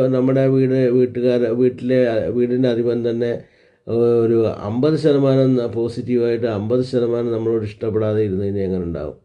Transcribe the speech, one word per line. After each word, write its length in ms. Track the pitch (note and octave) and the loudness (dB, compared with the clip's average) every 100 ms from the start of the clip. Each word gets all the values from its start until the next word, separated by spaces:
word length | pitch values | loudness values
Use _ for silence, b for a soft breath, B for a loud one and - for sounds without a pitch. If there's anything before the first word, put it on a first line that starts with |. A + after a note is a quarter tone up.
| C3 | 2
നമ്മുടെ 360 | C3 C3 C3+ C3+ | 2 2 2 2
വീട്, 320 | C3+ C3 C3 B2+ | 2 2 2 2
വീട്ടുകാർ, 480 | B2+ B2 B2 B2 B2 A#2 | 2 0 0 0 2 0
വീട്ടിലെ, 460 | B2 B2+ B2 B2 B2+ B2 A2 F2+ | 2 0 0 0 2 2 0 -2
വീടിൻ്റെ 400 | A#2+ A#2+ B2+ B2+ | 0 0 0 0
അധിപൻ 300 | A#2 A#2+ A#2 A#2 | 0 0 -2 -2
തന്നെ 260 | A#2 A#2 A2+ b b b b - A2+ A#2 A#2 | -2 -4 -4 b b b b -4 0 2 4
ഒരു 160 | A2+ A2+ A2 - G#2 | 2 2 0 -2 -4
അമ്പത് 280 | A#2+ D3+ D#3+ | 0 0 2
ശതമാനം 540 | D3+ C#3 C#3 C3+ C3 B2+ A#2 | 2 2 4 4 2 2 0
പോസിറ്റീവായിട്ട് 760 | A2 A#2 B2+ A#2+ A#2+ A#2 A#2 A#2 | -4 -4 -4 -2 0 0 0 -2
അമ്പത് 360 | G2+ A2 B2+ B2+ | -4 -2 -2 0
ശതമാനം 440 | B2+ A#2+ A#2 A#2+ | -2 0 -2 -2
നമ്മളോട് 340 | A2+ A2+ A2+ G#2 | -2 -2 -2 -4
ഇഷ്ടപ്പെടാതെ 560 | - A2+ G#2+ G#2+ G#2+ | -6 -4 -2 0 0
ഇരുന്ന് 220 | G#2 F#2 G2+ | 0 -2 -2
കഴിഞ്ഞാൽ 200 | G2 F#2+ | -2 -2
എങ്ങനെ 180 | F#2+ | -2
ഉണ്ടാവും? 340 | E2+ D2+ D2 - | -4 -6 -8 -12